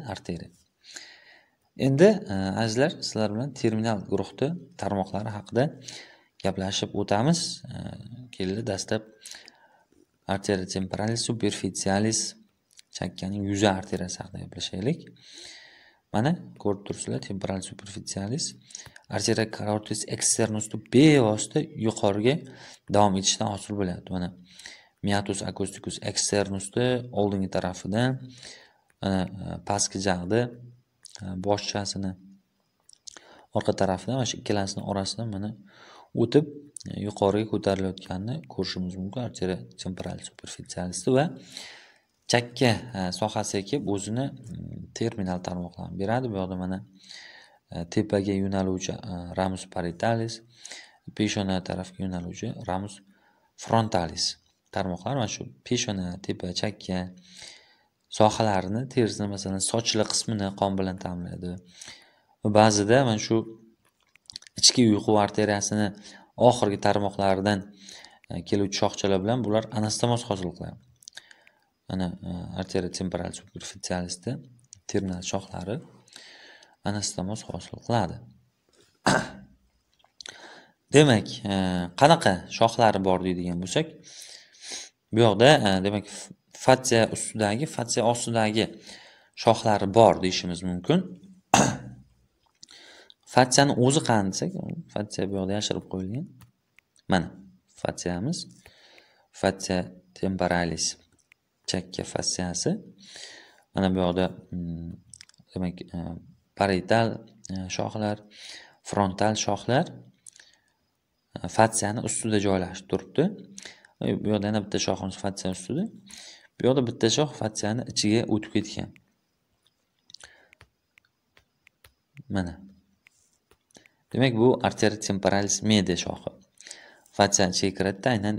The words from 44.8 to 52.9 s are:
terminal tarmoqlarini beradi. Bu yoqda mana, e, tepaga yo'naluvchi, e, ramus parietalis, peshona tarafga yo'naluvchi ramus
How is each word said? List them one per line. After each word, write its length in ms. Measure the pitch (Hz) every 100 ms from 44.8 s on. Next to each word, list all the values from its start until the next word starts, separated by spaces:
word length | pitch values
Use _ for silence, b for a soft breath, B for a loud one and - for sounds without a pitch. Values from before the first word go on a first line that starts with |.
| -
terminal 460 | - 113 - 92 90
tarmoqlarini 580 | 92 90 87 - 87 90
beradi. 320 | 98 117 131
Bu 40 | 98
yoqda 180 | 92 92
mana, 200 | 92 92 - - B B B B B B -
e, 140 | 85 85
tepaga 480 | - 107 104 98
yo'naluvchi, 600 | 98 98 98 95 92 -
e, 200 | 92 - 90 87 87
ramus 280 | 95 92 -
parietalis, 680 | - 87 85 110 117 113 - - B B B B B -
peshona 480 | - 107 107 98 92
tarafga 380 | 87 90 92 -
yo'naluvchi 460 | 95 90 87 95 - -
ramus 320 | - 92 101